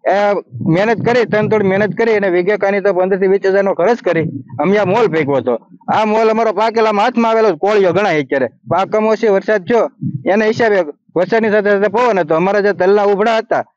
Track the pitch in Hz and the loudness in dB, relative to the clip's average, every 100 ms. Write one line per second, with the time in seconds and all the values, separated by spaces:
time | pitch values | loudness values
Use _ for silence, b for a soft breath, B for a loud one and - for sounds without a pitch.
0 | 120 196 202 190 - 127 160 165 214 226 | 0 0 0 -2 -6 -8 -2 0 0 0
1 | - 240 202 208 208 214 196 190 208 156 | 0 0 0 -2 0 0 0 0 -2 0
2 | 233 214 196 180 180 202 196 202 196 185 | 0 0 0 0 0 0 0 0 0 0
3 | 185 196 190 196 190 196 196 170 185 240 | 0 0 2 2 2 0 0 0 0 0
4 | - 170 - - - - 185 208 190 214 | 0 -2 -2 -8 -12 -4 0 0 0 0
5 | 214 156 139 139 123 117 - - - 175 | 0 0 0 -2 -2 -4 -6 -18 -4 -2
6 | 214 214 220 220 220 190 226 220 220 208 | 0 2 2 2 0 0 -2 0 0 0
7 | 233 240 226 226 220 156 190 214 190 170 | 0 0 0 2 2 0 0 2 2 0
8 | 208 156 131 139 123 _ - 170 190 214 | 0 -2 -2 -2 -2 _ -4 -2 -2 -2
9 | 214 214 226 196 190 214 165 240 156 _ | 0 0 0 0 0 -4 0 0 0 _
10 | - 131 156 202 214 233 233 202 151 - | -10 -6 -2 0 0 0 0 0 -2 -8
11 | _ 156 185 226 220 208 202 202 202 202 | _ -4 0 0 2 0 2 0 0 0
12 | 247 196 156 160 185 208 202 180 180 208 | 0 0 0 0 0 0 0 0 2 2
13 | 202 196 220 220 220 147 - | 2 0 0 0 -2 -4 -4